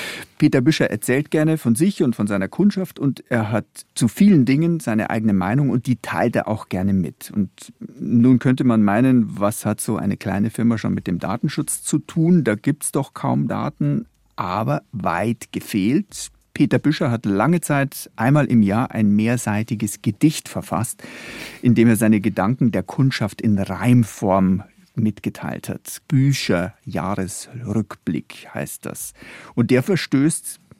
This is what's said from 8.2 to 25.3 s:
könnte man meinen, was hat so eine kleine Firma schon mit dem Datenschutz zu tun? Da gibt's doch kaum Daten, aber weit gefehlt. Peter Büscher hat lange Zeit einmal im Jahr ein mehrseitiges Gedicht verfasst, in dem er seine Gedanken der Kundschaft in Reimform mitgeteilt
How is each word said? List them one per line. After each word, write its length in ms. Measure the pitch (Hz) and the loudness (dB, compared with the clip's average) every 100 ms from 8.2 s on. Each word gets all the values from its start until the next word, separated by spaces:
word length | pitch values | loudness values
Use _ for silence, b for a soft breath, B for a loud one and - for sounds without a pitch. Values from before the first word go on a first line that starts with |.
| 123 123 | 6 4
könnte 240 | 139 127 | 4 2
man 180 | 131 113 | 2 2
meinen, 560 | 101 104 131 127 104 95 | 4 4 4 4 2 -2
was 260 | 101 - | -2 -2
hat 160 | 110 104 | -4 -4
so 160 | - 104 | -4 -4
eine 200 | 101 98 | -2 -4
kleine 340 | 104 95 110 | -4 -2 -2
Firma 260 | - 117 110 | 0 -2 0
schon 160 | 104 | -2
mit 140 | 95 98 | -4 -4
dem 140 | 87 | -4
Datenschutz 640 | 80 107 151 160 151 - | -4 -4 -4 -4 -6 -8
zu 160 | - 156 | -4 -4
tun? 420 | - 170 160 180 | -4 0 2 4
Da 140 | 113 104 | 2 0
gibt's 340 | - 151 - | -2 -4 -4
doch 240 | 135 135 | -4 -6
kaum 320 | - 135 139 143 | -6 -2 -2 -2
Daten, 600 | 101 131 - 143 143 - _ _ | -4 -6 -4 -2 -2 -6 _ _
aber 480 | - 95 95 113 151 - | -10 -4 -4 -2 -4 -6
weit 640 | 104 90 85 110 113 - | -6 -4 -2 -2 -4 -8
gefehlt. 800 | 131 - 104 98 156 202 - - _ _ | -10 -6 -2 0 0 -2 -10 -16 _ _
Peter 280 | - 147 123 | -2 0 2
Büscher 320 | - - 147 | 0 0 -2
hat 140 | 117 107 | -2 0
lange 340 | 98 127 175 | 2 2 2
Zeit 500 | - 143 135 - - - | 0 0 -2 -6 -14 -2
einmal 300 | 117 147 139 | 2 4 4
im 180 | 120 | 4
Jahr 260 | 98 107 135 | 4 2 -2
ein 240 | 113 107 | 0 2
mehrseitiges 880 | 104 110 123 - 104 110 107 107 - | 2 2 0 -2 -4 -4 -4 -6 -4
Gedicht 460 | - - 156 - - | -4 2 2 0 -6
verfasst, 560 | - - - 123 - B B B B B B | -10 -6 -4 -4 -8 B B B B B B
in 140 | 123 113 | 2 6
dem 100 | 117 | 6
er 80 | |
seine 260 | 104 110 107 | 4 4 2
Gedanken 520 | 104 92 98 131 123 | 2 0 -2 0 0
der 100 | 92 | 0
Kundschaft 580 | - - 135 - 104 - | -4 0 0 0 -4 -2
in 160 | 113 98 | 0 0
Reimform 1080 | 95 90 117 123 113 - 104 95 95 95 - _ _ - | -2 -2 4 4 2 -2 0 2 4 0 -4 _ _ -4
mitgeteilt 720 | 110 104 - | -2 -2 -8